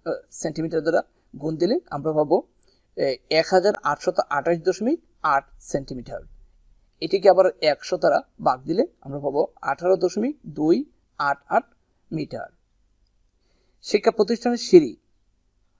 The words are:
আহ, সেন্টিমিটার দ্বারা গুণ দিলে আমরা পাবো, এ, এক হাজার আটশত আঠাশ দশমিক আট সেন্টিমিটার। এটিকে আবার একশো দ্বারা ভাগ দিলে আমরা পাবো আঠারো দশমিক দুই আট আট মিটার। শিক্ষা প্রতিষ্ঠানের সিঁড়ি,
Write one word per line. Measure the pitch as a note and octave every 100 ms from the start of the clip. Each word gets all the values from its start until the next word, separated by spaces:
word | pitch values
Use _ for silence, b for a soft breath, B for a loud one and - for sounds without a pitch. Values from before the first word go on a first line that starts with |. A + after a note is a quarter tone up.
| E3
আহ, | C3 -
সেন্টিমিটার | - E3 D#3 D#3+ D#3+
দ্বারা | D#3 E3+ - _ _ C#3+
গুণ | D3+ D#3+
দিলে | F3 D#4+ -
আমরা | D3 D#3
পাবো, | D#3 D3+ F3 - _ b b b -
এ, | C#3 B2+ -
এক | D#3 D#3+
হাজার | F#3 F#3 -
আটশত | C#3+ D3 - - -
আঠাশ | C#3+ D#3+ E3+
দশমিক | F3 F3+ A3+ E4+ _ _
আট | D#3 C#3 - -
সেন্টিমিটার। | - D3 C#3 C3 A#2 - - - - _ _ _ _ _
এটিকে | D#3+ G3 G3
আবার | F3+ F#3 -
একশো | D#3 C#3+ - F3
দ্বারা | E3 C#3 - -
ভাগ | D3+ C3 C#3
দিলে | F3+ E4+ _
আমরা | D#3 C#3+
পাবো | C#3+ C#3 - _
আঠারো | - C#3+ F3 F#3
দশমিক | F3+ - B3 D4+ E3+
দুই | D3 D#3 G#3+ D4 _ _ -
আট | C#3+ C#3+ -
আট | A3+ - _ _ _ _
মিটার। | D#3+ C#3+ A2+ - _ _ _ _ _ _ _ _ _ _ _ _ _ -
শিক্ষা | G3+ A3+
প্রতিষ্ঠানের | A3 G#3+ A3+ A#3+ A#3
সিঁড়ি, | - F3+ C3 - _ _ _ _ _ _ _ _